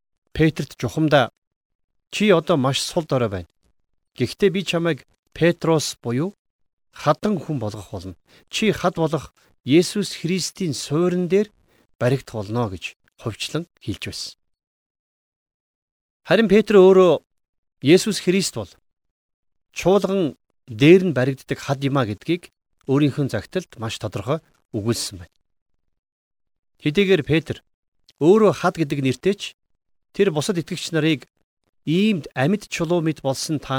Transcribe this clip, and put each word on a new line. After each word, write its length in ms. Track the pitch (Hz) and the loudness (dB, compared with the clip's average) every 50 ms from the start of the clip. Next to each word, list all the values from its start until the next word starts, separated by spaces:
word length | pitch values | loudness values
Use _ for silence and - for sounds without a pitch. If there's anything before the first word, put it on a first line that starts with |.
| _ _ _ _ _ _ _ | _ _ _ _ _ _ _
Петрт 420 | - 156 160 151 - 151 - - | 0 2 2 2 -2 -8 -10 -10
чухамдаа 540 | - - 117 - 156 160 151 151 143 120 107 - _ _ _ _ _ _ _ _ _ _ _ _ _ _ _ | -8 -8 -6 -2 0 0 2 4 2 2 0 -4 _ _ _ _ _ _ _ _ _ _ _ _ _ _ _
"Чи 180 | - - 202 214 | -6 -2 2 4
одоо 260 | 180 165 160 - 180 | 4 2 4 2 0
маш 260 | 143 127 135 131 - - | 0 2 0 -2 -2 -6
сул 240 | - - 180 160 | -4 -4 -6 -4
дорой 220 | - 147 131 120 107 | -2 -2 -2 -2 -2
байна. 200 | 98 92 87 - _ _ _ _ _ _ _ _ _ _ _ _ _ - | -4 -6 -10 -12 _ _ _ _ _ _ _ _ _ _ _ _ _ -6
Гэхдээ 320 | 123 - - - 208 196 | -6 -6 -2 0 0 0
би 100 | 160 202 180 | 2 0 -4
чамайг 420 | - - 170 170 170 156 123 - _ _ _ _ _ _ | -4 -4 -2 -2 -2 -4 -4 -8 _ _ _ _ _ _
Петрос 640 | - 156 170 170 - - 160 165 151 - - - - _ | 0 0 0 0 0 0 0 0 2 0 -4 -8 -10 _
буюу 340 | 120 117 127 160 196 - _ _ _ _ _ _ _ _ _ _ _ _ | -6 -4 -4 -4 -6 -8 _ _ _ _ _ _ _ _ _ _ _ _
хадан 460 | - - 143 147 - - 214 208 160 | -4 -2 -2 -2 0 0 -2 -2 -2
хүн 180 | - - 156 131 | -4 -6 -6 -6
болгох 320 | 113 104 104 110 92 - | -6 -6 -8 -10 -12 -12
болно. 260 | - 92 87 95 87 - _ _ _ _ _ _ | -12 -12 -12 -12 -16 -18 _ _ _ _ _ _
Чи 220 | - - 226 214 175 | -6 -2 0 0 0
хад 240 | - - 175 170 | 0 -2 -2 -2
болох 360 | 170 160 151 165 143 - - _ _ _ _ _ _ _ | 0 -2 -2 -2 -4 -6 -10 _ _ _ _ _ _ _
Есүс 480 | 123 135 170 175 - - 214 190 - - - | 2 4 4 4 2 -2 -4 -6 -6 -6 -8
Христийн 540 | - 156 185 185 151 - - - 196 165 127 | -4 -4 -4 -4 -4 -6 -8 -6 -6 -6 -6
суурин 540 | - - - 143 160 175 180 175 180 180 165 | -6 -6 -4 -2 0 0 0 0 -2 -2 0
дээр 200 | 185 196 208 202 _ _ _ _ _ _ _ _ _ _ | 0 0 0 -2 _ _ _ _ _ _ _ _ _ _
баригдах 360 | 117 123 135 127 - - - | 0 0 0 0 -4 -8 -10
болно" 320 | 110 101 98 110 120 120 104 | -10 -8 -6 -4 -4 -4 -4
гэж 280 | 92 90 - - - _ _ _ _ | -6 -8 -12 -14 -16 _ _ _ _
хувьчлан 480 | _ - 117 101 - - - - 151 170 - _ _ | _ -10 -10 -10 -8 -10 -8 -8 -8 -8 -10 _ _
хэлж 220 | _ - 98 - - | _ -10 -10 -8 -10
байсан. 320 | 104 - - - - - _ _ _ _ _ _ _ _ _ _ _ _ _ _ _ _ _ _ _ _ _ _ _ _ _ _ _ _ _ _ _ _ _ _ _ _ _ _ | -12 -12 -12 -14 -14 -16 _ _ _ _ _ _ _ _ _ _ _ _ _ _ _ _ _ _ _ _ _ _ _ _ _ _ _ _ _ _ _ _ _ _ _ _ _ _
Харин 220 | - 165 202 226 185 | 0 0 2 4 4
Петр 260 | 190 220 208 - 208 196 180 | 4 2 4 6 6 8 8
өөрөө 400 | 190 190 185 185 175 147 - - _ _ _ _ _ _ _ _ _ _ _ - | 10 8 8 8 6 4 2 -2 _ _ _ _ _ _ _ _ _ _ _ 2
Есүс 320 | 127 170 185 - 220 185 - | 4 4 4 4 2 -4 -2
Христ 400 | - 185 180 196 - - - 117 | -2 0 0 0 0 -2 -6 -8
бол 100 | 101 - - _ _ _ _ _ _ _ _ _ _ _ _ _ _ _ _ _ _ _ | -12 -12 -14 _ _ _ _ _ _ _ _ _ _ _ _ _ _ _ _ _ _ _
чуулган 640 | _ - - 170 190 202 202 185 196 196 175 135 - - _ _ _ _ _ | _ -4 0 2 2 2 2 0 0 0 -2 -2 -4 -8 _ _ _ _ _
дээр 400 | - 117 107 135 156 180 190 185 | -16 -2 2 6 8 8 8 6
нь 100 | 185 139 | 4 0
баригддаг 380 | 127 123 139 135 - - - 135 - - | 0 0 -2 -2 -6 -8 -10 -10 -8 -4
хад 220 | - 139 135 139 | -6 -6 -4 -2
юм 100 | 135 135 | -2 -2
а 80 | 143 127 | -2 -2
гэдгийг 460 | 101 104 - - - 170 175 - - _ _ _ _ _ _ _ - | -2 -4 -8 -4 -4 -4 -4 -6 -12 _ _ _ _ _ _ _ -2
өөрийнхөө 400 | 131 143 151 143 - 147 143 123 | 0 2 2 0 0 -2 -4 -4
загталд 480 | - 104 - - - 185 175 - - - | -4 -6 -8 -6 -8 -8 -8 -8 -12 -12
маш 240 | 107 117 - - - | -10 -10 -10 -8 -10
тодорхой 400 | 104 - 107 - 117 147 165 - _ _ _ _ _ - | -8 -8 -8 -6 -4 -6 -6 -6 _ _ _ _ _ -10
өгүүлсэн 480 | 110 101 117 113 - - - 101 90 87 | -6 -4 -4 -4 -4 -6 -8 -12 -14 -18
байна. 160 | - _ _ _ _ _ _ _ _ _ _ _ _ _ _ _ _ _ _ _ _ _ _ _ _ _ _ _ _ _ _ - | -20 _ _ _ _ _ _ _ _ _ _ _ _ _ _ _ _ _ _ _ _ _ _ _ _ _ _ _ _ _ _ -6
Хэдийгээр 400 | 151 147 202 202 185 190 165 135 | -2 0 0 2 4 2 2 2
Петр 400 | - 147 160 147 - - - - _ _ _ _ _ _ _ _ _ _ _ | 0 0 -2 0 -4 -8 -10 -12 _ _ _ _ _ _ _ _ _ _ _
өөрөө 340 | 139 165 202 220 214 190 135 - | 4 4 6 6 6 4 2 2
хад 160 | - 180 185 | -2 -2 -2
гэдэг 260 | 165 160 139 156 143 135 | -2 -4 -4 -4 -2 -2
нэртэй 280 | 131 127 - - 190 202 202 | -2 -2 0 -2 -2 -2 -2
ч 40 | - - - _ _ _ _ _ _ _ _ _ _ _ _ - | -6 -12 -16 _ _ _ _ _ _ _ _ _ _ _ _ -2
тэр 160 | 202 120 147 | 0 0 0
бусад 240 | 151 139 - 196 170 | -2 -2 -2 -4 -4
итгэгч 320 | 147 - 185 - - - 165 | -4 -6 -10 -10 -10 -6 -4
нарыг 340 | 160 151 160 156 127 - _ _ _ _ _ _ _ _ _ _ _ _ | -2 0 0 -2 -2 -6 _ _ _ _ _ _ _ _ _ _ _ _
"Иймд 400 | 143 156 180 208 220 208 160 - - - | -2 0 0 2 0 0 -2 -4 -8 -4
амьд 320 | 135 131 151 208 208 - - - | -2 0 0 0 -2 -4 -8 -6
чулуу 340 | - 170 156 175 175 156 | -6 -2 -2 0 0 0
мэт 160 | 160 151 - - | -2 -4 -2 -4
болсон 400 | - 135 - - - 160 139 - | -4 -4 -4 -4 -6 -6 -6 -6
та 160 | - - | -6 -6